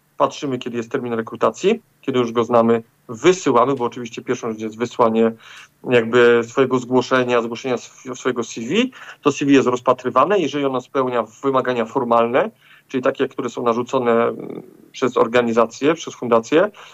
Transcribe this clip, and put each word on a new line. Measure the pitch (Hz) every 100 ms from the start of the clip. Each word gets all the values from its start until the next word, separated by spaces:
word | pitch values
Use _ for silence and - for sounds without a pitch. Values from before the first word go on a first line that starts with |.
| _ _
patrzymy, | 139 - 143 127
kiedy | 120 117
jest | 113
termin | 135 120
rekrutacji, | 113 113 113 117 - 185 226 - _
kiedy | - 127
już | 117
go | 113
znamy, | 113 120 113 117 - _ -
wysyłamy, | 113 147 180 143 120 127
bo | 139
oczywiście | 120 135 117 -
pierwszą | 117 120 120
rzecz | 110
jest | 110 110
wysłanie | 120 - 113 113 113 113 - - - _ -
jakby | 123 113 127 120 117
swojego | 117 139 131 127
zgłoszenia, | 120 127 120 131 123 120
zgłoszenia | 117 117 131
sw-, | 120 - - 131 123
swojego | 131 120
C | - -
V. | 117 196 254 - - -
To | 147
C | -
V | 143
jest | 139 120
rozpatrywane, | 123 127 127 127 123 151 202
jeżeli | 143 147
ono | 135 131
spełnia | - 139 127 123 107 -
wymagania | 139 131 123 123
formalne, | 113 139 120 117 117 135 214 - _ _ _
czyli | 135
takie, | 131 131 131
które | - 127
są | 131
narzucone, | 120 113 120 131 120
mm, | 117 117 113 - - - - -
przez | - 123 -
organizację, | 117 123 120 113 113 - 139
przez | 165 -
fundację, | - 120 117 113 151 208 - -